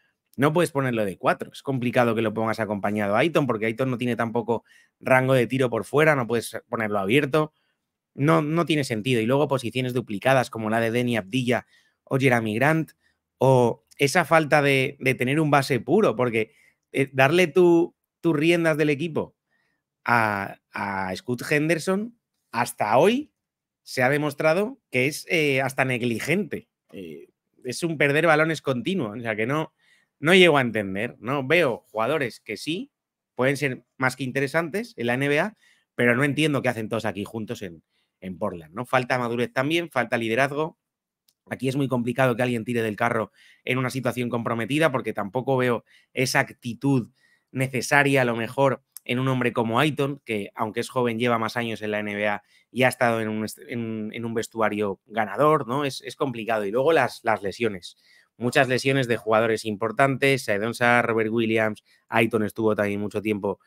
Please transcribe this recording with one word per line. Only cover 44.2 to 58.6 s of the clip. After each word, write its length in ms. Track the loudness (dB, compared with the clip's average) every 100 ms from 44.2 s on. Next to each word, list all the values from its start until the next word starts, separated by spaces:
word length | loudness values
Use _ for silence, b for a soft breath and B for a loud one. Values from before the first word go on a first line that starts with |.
| -4
comprometida 640 | -4 -4 -4 -2 0 0
porque 200 | 0 -4
tampoco 460 | -6 -6 -4 0 0
veo 260 | 2 0 -4 b b
esa 260 | -4 0 0
actitud 680 | -2 -6 -10 -4 0 0 0 _ _ _ _
necesaria, 680 | -6 -4 -4 2 2 4 2
a 40 | 2
lo 100 | 0
mejor, 480 | -4 0 0 0 _ -16
en 140 | -6 -2
un 100 | 0
hombre 240 | 0 0
como 280 | 0 0 2
Ayton, 420 | 0 0 -4 -4
que 280 | -6 -6 -6
aunque 260 | -6 -4 -4
es 100 | -4
joven, 280 | -2 -2 0
lleva 220 | 0 0
más 180 | -2 -4
años 240 | -6 -6
en 100 | -4
la 80 | -4
N 160 | -4 -2
B 120 | -2
A 160 | -2 b b b
y 140 | 0
ha 40 | 0
estado 320 | 2 0 0
en 80 | -2
un 160 | -4
est-, 160 | -6 -8 -12
en, 440 | -8 -6 -8 -8
en 100 | -8
un 120 | -6 -6
vestuario 640 | -6 -2 -2 0 -4 -6 _
ganador, 600 | -4 -4 2 4 4 0
¿no? 160 | -4
Es, 180 | -4 -6
es 140 | -12 -6
complicado. 480 | -6 -4 -2 -2
Y 80 | 0
luego 220 | 0 2
las, 280 | 4 2 0
las 180 | -2 0
lesiones. 560 | -2 -4 -4 -4 -12 -20 b b b _
Muchas 320 | -2 2